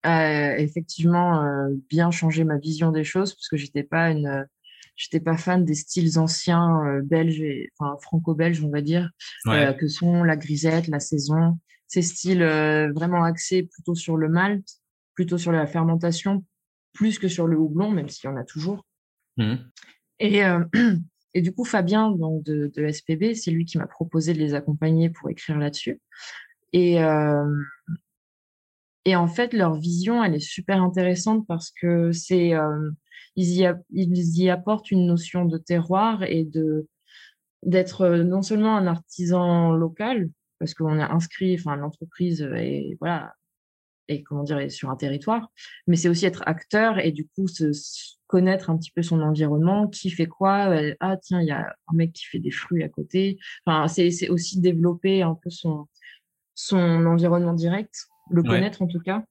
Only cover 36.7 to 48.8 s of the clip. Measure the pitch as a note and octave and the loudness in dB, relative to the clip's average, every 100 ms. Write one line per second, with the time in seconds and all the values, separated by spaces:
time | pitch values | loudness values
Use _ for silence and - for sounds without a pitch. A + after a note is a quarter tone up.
36.7 | D#3 D#3 _ _ - - _ _ _ - | -2 -6 _ _ -20 -20 _ _ _ 0
37.7 | F#3 F#3 - F#3 E3+ F3 F#3+ G3 G#3+ A3 | 2 0 2 4 4 4 2 0 2 2
38.7 | G#3+ F#3 E3+ - - F3 F3+ F3 E3+ E3+ | 2 2 -2 -6 -6 0 2 4 4 4
39.7 | E3 E3 E3 A#3 B3 E3 - _ _ E3 | 4 0 -2 -4 -2 -4 -6 _ _ -8
40.7 | - D#3+ D#3 D3+ E3+ E3 - F#3+ F3+ E3+ | -4 -2 0 0 0 -2 -4 -2 -2 -4
41.7 | C#3+ D3 - E3 - F3 D#3+ C#3+ A#2+ A#2+ | -6 -8 -10 -18 -4 -2 -2 -4 -4 -4
42.7 | C#3+ C#3+ - E3 E3 - - _ _ _ | -4 -6 -6 -4 -4 -6 -18 _ _ _
43.7 | _ _ _ - D3 D3 D3 C#3+ D3 C#3 | _ _ _ -8 -8 -6 -6 -4 -4 -4
44.7 | - C3+ C3 C#3+ C#3+ F3 A3+ A3+ _ - | -8 -8 -6 -4 -4 -2 -2 -4 _ -20
45.7 | - - E3+ E3+ E3+ F#3+ F3 - E3 - | -8 0 2 4 2 0 -2 -4 -4 0
46.7 | G#3 A3+ F#3+ E3+ D3 D3+ - F#3+ F3 D#3 | 2 2 2 0 -2 -8 -4 -4 -2 -2
47.7 | D3 - - - _ _ F#3 F#3 F#3+ F#3 | -2 -8 -16 -18 _ _ 2 4 2 0
48.7 | E3 | -2